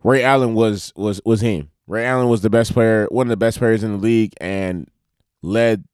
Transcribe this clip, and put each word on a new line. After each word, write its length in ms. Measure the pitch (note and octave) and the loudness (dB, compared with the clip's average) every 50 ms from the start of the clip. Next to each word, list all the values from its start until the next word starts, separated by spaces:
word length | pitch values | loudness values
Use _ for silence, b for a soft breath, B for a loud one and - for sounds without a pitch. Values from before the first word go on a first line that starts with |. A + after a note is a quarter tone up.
| _ | _
Ray 200 | A#2 C3 C3+ B2 | 2 2 2 4
Allen 300 | C3 C3+ C3+ C3 A#2 A2+ | 2 2 2 2 0 2
was, 400 | A2 A2+ A2+ G#2 G2 - - _ | 2 2 2 0 -4 -8 -14 _
was, 240 | - G2 G#2+ G2+ F#2 - | -6 -4 -4 -4 -4 0
was 160 | A2 A#2 G#2 | 0 0 2
him. 300 | G#2+ A#2 G#2 E2 D2 D2+ _ _ _ - | 2 -2 -2 -4 -6 -10 _ _ _ -8
Ray 180 | F2+ A2 A#2 | -6 -4 -2
Allen 240 | B2 C3 B2+ B2+ A#2+ | -2 0 0 2 2
was 140 | A#2 A2 F#2 | 0 2 0
the 80 | A2 | 2
best 200 | G2+ A#2 A#2 G2 | 2 2 2 2
player, 360 | - A#2+ A2+ A2+ A2 A2 G#2+ - | 2 2 2 4 2 2 0 0
one 160 | - A#2+ B2+ | 0 -2 0
of 40 | A#2+ | 0
the 60 | A#2 | 0
best 220 | G2 A2+ A2+ A2+ - | 0 0 -2 0 0
players 260 | B2 A#2+ A2 A2 G#2 | 0 0 0 0 -2
in 100 | A2 G#2 | -4 -6
the 40 | G2+ | -2
league, 380 | G2 A2+ A#2 A2+ A2+ G2+ - - | 0 2 2 2 2 0 -4 -10
and 480 | - F2+ G2 G2 F#2+ F#2 F2+ F2 C#2+ _ _ _ _ _ _ _ _ _ _ _ | -10 -8 -6 -4 -4 -4 -6 -8 -10 _ _ _ _ _ _ _ _ _ _ _
led 440 | - D#2 G2+ A2+ A#2 A#2 A2+ G2+ D#2+ _ | -10 -4 -2 0 2 2 0 0 -4 _